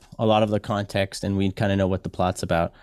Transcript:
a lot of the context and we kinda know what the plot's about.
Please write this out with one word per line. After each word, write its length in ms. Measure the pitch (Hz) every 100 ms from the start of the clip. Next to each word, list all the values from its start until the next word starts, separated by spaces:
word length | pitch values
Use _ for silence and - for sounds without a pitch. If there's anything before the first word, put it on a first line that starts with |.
| - -
a 60 | 113
lot 160 | 110
of 80 | 107
the 80 | 104
context 640 | - 104 101 101 95 -
and 120 | 101 98
we 160 | 98
kinda 240 | - 104 98
know 120 | 95
what 160 | 92
the 60 | 87
plot's 340 | - 90 95
about. 300 | - 85 87 -